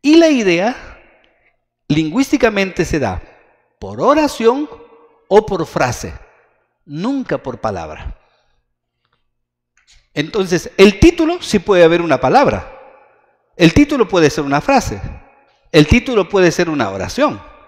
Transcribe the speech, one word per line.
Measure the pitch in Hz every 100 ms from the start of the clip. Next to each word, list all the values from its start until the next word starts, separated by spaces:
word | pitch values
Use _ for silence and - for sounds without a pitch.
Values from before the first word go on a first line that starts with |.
Y | 277 320
la | 320
idea | 269 196 170 208 262 - - _ _ _ _ _ _ _ _ _
lingüísticamente | 151 156 196 269 285 240 202 190 -
se | 160 156
da | 117 87 - _ _ _ _ _
por | 95 104
oración | 208 294 294 - 226 262 302 - - _ _ _ _
o | 196 214
por | 190 156
frase, | - 131 - - - - _ _ _ _ _ _
nunca | 147 214 277 233 139
por | - 120
palabra. | 110 95 80 76 - - _ _ _ _ _ _ _ _ _ _ _ _ _ _ _ _ _ _ _ -
Entonces, | 151 - 190 175 - -
el | 196 196
título | 330 339 320 349
sí | - 208
puede | 175 185
haber | 165 170
una | 165 160
palabra. | 160 214 240 101 - - - _ _ _ _ _ _ -
El | 170
título | - 294 285 190
puede | 185 151
ser | -
una | 139 143
frase. | 196 269 - 101 - - - _ _ _ _
El | 165 151
título | 240 247 226 175
puede | 196 175
ser | - 170
una | 147 104
oración. | 95 90 - 185 107 - -